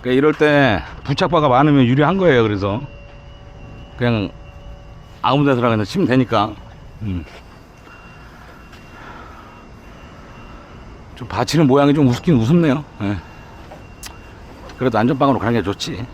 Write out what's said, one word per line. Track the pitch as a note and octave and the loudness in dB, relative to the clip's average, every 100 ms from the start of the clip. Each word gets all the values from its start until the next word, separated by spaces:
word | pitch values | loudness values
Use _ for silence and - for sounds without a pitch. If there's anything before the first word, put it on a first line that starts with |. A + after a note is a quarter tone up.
그러니까 | B2+ B2+ | 0 2
이럴 | D3+ | 2
때 | D3+ D3+ C#3+ C3+ F#2 - - | 2 2 4 2 0 -4 -14
부착바가 | - C#3+ F#3 E3 D3 | -6 -2 0 2 2
많으면 | B2 D3+ C#3+ A#2+ | 4 4 4 4
유리한 | C3 D3+ F#3+ | 2 2 2
거예요. | F3+ B2+ | 2 4
그래서 | A2 G2+ G2+ G#2+ C#3+ - - - - - - - - - - - | 2 0 -4 -6 -10 -18 -20 -20 -20 -20 -20 -20 -20 -20 -20 -4
그냥 | A#2+ A2+ F#2+ - - - - - - - - - | -2 -2 -4 -10 -20 -20 -20 -20 -20 -20 -20 -6
아무 | - C3+ C#3+ | 0 2 2
데서나 | B2 A#2+ | 2 2
그냥 | A2+ G#2 | 0 -2
치면 | G3 D3 | -2 0
되니까. | C3 B2 A2+ G2+ - - - - - | 0 2 0 -2 -6 -18 -20 -20 -12
음. | G#2+ F2+ D2+ - - - - - - - - - - - - - - - - - - - - - - - - - - - - - - - - - - - - - - - | -8 -8 -8 -20 -20 -20 -20 -20 -20 -20 -20 -20 -20 -20 -20 -20 -20 -20 -20 -20 -20 -20 -20 -20 -20 -20 -20 -20 -20 -20 -20 -20 -20 -20 -20 -20 -20 -20 -20 -20 -20 -18
좀 | A#2+ | -8
받치는 | A2+ A#2+ D#3 D3 | -4 0 4 4
모양이 | C3+ C#3+ | 6 4
좀 | D3 C3+ | 4 2
우습긴 | A#2+ - C#3 | 2 2 2
우습네요. | A2+ F3 D#3+ C3 C#3+ - | 4 2 2 0 -6 -8
예. | G2+ G2 - - - - - - - - - - - - - - - - | -6 -6 -10 -20 -20 -20 -20 -20 -20 -20 -20 -20 -20 -20 -20 -20 -20 -4
그래도 | C3 A2 | -2 0
안전빵으로 | A#2 C#3+ C#3 A#2 | 0 2 0 0
가는 | G#2+ | 0
게 | A#2 | -2
좋지. | F#2+ G2+ - G2 A#2+ | -2 -6 -8 -10 -12